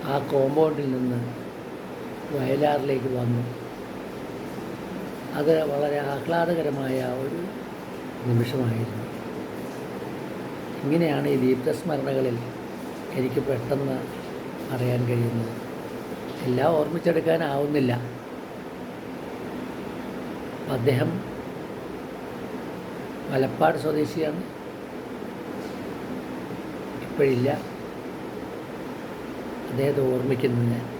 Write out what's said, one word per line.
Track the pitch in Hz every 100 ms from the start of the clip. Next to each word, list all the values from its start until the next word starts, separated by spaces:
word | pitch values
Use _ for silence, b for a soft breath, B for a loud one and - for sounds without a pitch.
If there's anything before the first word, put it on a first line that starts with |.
ആ | 156 139 123
കോമ്പൗണ്ടിൽ | 143 135 151 156 143 139
നിന്ന് | 127 127 123 120 - - - - - - - - - - 139
വയലാറിലേക്ക് | 131 139 147 147 139 131 131
വന്നു. | 123 120 120 120 - - - - - - - - - - - - - - - - - -
അത് | 143 151 160 151
വളരെ | 143 147 147
ആഹ്ലാദകരമായ | 139 139 117 170 170 170 147 135 131 131
ഒരു | 127 123 135 165 185 - - - - - - - 123
നിമിഷമായിരുന്നു. | 117 120 135 120 113 113 107 - - - - - - - - - - - - - - - - - -
ഇങ്ങനെയാണ് | 143 160 165 139 143
ഈ | 135
ദീപ്തസ്മരണകളിൽ | 127 127 151 151 175 143 135 135 131 120 120 - - - - - -
എനിക്ക് | 131 127 135
പെട്ടെന്ന് | 131 127 120 139 139 131 120 - - - - - -
പറയാൻ | 127 123 123 123
കഴിയുന്നത്. | 120 117 117 113 - - - - - - - - -
എല്ലാം | 127 127 147
ഓർമ്മിച്ചെടുക്കാനാവുന്നില്ല. | 156 151 165 170 160 160 165 156 139 147 147 127 120 - - - - - - - - - - - - - - - 247 254 - 202 - - - - - - - -
അദ്ദേഹം | 135 127 127 160 180 - - - - - - - - - - - - - - - - - - - - -
വലപ്പാട് | 135 135 - 160 160
സ്വദേശിയാണ്. | 143 151 151 165 156 165 - - - - - - - - - - - - - - - - - - - - - - - - - -
ഇപ്പോഴില്ല. | - - 139 123 131 151 - - - - - - - - - - - - - - - - - - - - -
അദ്ദേഹത്തെ | 123 139 139 131
ഓർമ്മിക്കുന്നു | 127 127 123 131 120 120
ഞാൻ. | 117 120